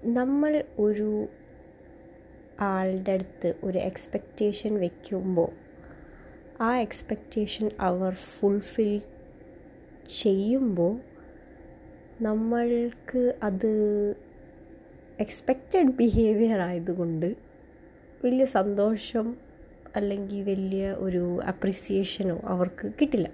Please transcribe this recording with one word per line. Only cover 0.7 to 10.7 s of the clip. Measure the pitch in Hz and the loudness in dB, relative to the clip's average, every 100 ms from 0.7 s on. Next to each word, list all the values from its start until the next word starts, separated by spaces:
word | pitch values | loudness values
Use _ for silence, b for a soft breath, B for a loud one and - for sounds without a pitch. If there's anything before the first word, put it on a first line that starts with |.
| - | 0
ഒരു | 208 208 214 208 208 - - - - - - - - - - - - - | 2 2 0 -2 -4 -10 -20 -20 -20 -20 -20 -20 -20 -20 -20 -20 -20 -4
ആളുടെ | 202 190 190 185 185 | -2 0 0 -2 0
അടുത്ത് | 190 190 - 170 - | -2 -2 -4 -4 -2
ഒരു | 190 185 | -2 -2
എക്സ്പെക്റ്റേഷൻ | 185 - - 208 - - 208 208 214 | -2 -6 -8 -8 -10 -2 -2 0 -2
വെക്കുമ്പോൾ | 208 175 - - 190 190 180 170 - - - - B B B B B - - | -2 -2 -4 -8 -4 0 2 0 -2 -20 -20 -20 B B B B B -20 -4
ആ | 226 247 | 0 0
എക്സ്പെക്റ്റേഷൻ | 220 - - 214 - - 208 - 214 - | -2 -6 -8 -10 -6 -4 -4 -2 -4 0
അവർ | 190 180 190 | 0 0 -2
ഫുൾഫിൽ | 185 - - 202 202 202 - 208 208 - - - - - - - - - - - - | -4 -12 0 2 2 -2 0 0 0 -4 -20 -20 -20 -20 -20 -20 -20 -20 -20 -14 -2
ചെയ്യുമ്പോൾ | 220 190 208 262 254 | 2 2 2 2 2